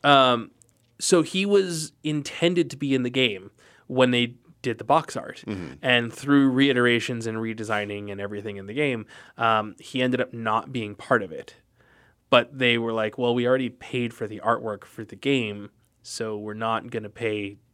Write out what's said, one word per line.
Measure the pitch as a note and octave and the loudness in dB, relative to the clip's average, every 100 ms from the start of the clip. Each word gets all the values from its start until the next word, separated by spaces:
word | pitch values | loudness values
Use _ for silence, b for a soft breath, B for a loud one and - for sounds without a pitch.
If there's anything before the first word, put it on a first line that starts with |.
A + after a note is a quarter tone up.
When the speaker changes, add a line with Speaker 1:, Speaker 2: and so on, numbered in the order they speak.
Speaker 1:
Um, | D3 C#3+ C3 A#2+ A2 _ _ _ _ _ | 6 6 6 4 -2 _ _ _ _ _
so | - F3+ | 4 4
he | D#3 F#3 | 4 0
was | G3 G3+ F#3+ E3 D#3 _ | 4 4 2 -4 -8 _
intended | D3+ D3+ - - E3+ F3 D#3 | -4 -2 -4 0 0 2 0
to | C3+ | -2
be | C#3+ | 0
in | C3+ | 0
the | B2 | 0
game | B2+ B2+ G2 F#2+ _ b b b | 2 0 0 -12 _ b b b
when | B2+ B2+ | 4 4
they | B2 A#2+ A#2+ _ - | 4 0 -4 _ -10
did | - A2+ | -6 -6
the | |
box | A2+ D#3 D3+ B2 | 2 2 2 -10
art. | - - - | -10 -14 -8
Speaker 2:
Mm-hmm. | G2+ D#2+ C#2 | -8 -8 -8
Speaker 1:
And | C3 B2 A#2+ | 2 2 2
through | - C3+ C#3+ C3+ | -6 2 4 6
reiterations | B2+ C#3 B2 A#2+ A#2+ A2+ A#2+ A2+ | 4 2 4 4 2 0 -6 -6
and | A2 | -6
redesigning | A2+ A2 G#2+ G#2+ G#2 G2+ G#2 | -6 -6 -4 -4 -4 -8 -10
and | G2 | -8
everything | G2+ G#2 G#2 G2+ | -8 -8 -10 -12
in | G2 | -10
the | |
game, | A#2 D3 A#2+ G#2 B B - | -4 -2 -2 -8 B B -2
um, | A#2 A2 G#2+ - | 2 2 0 -10
he | - B2+ | -10 -2
ended | B2+ B2 | 0 0
up | B2 | -2
not | A#2+ A2+ A2 A2+ | -4 -2 -2 -2
being | B2+ G#2+ | -8 -8
part | G2+ - B2 | -10 0 0
of | F#2+ | 0
it. | D#2 - - _ b b b b b _ | -12 -16 -20 _ b b b b b _
But | B2+ - C#3+ | 4 4 0
they | B2+ A#2 | 2 2
were | A#2 | 0
like, | A2+ A2 G#2+ | -2 -2 0
"Well, | B2 | 0
we | A#2+ A#2+ | 2 4
already | C3 B2+ | 2 0
paid | - - C3 A#2+ | -8 -8 -4 -4
for | A#2 A2 | -6 -10
the | G#2 | -6
artwork | G#2+ A#2 A2+ G2+ | 0 0 -2 -8
for | - - | -10 -16
the | A2 G2 | -14 -6
game, | C#3 C#3 A2 G#2 G2+ _ _ _ | 0 0 0 -8 -14 _ _ _
so | - - A2 G#2+ | -16 -8 -6 -6
we're | G#2+ | -8
not | G#2+ A2+ A2+ - | -6 -2 -2 -4
gonna | A#2 G#2+ | -10 -10
pay | - A#2 G#2+ G2+ G2+ _ | -6 -4 -2 -6 -10 _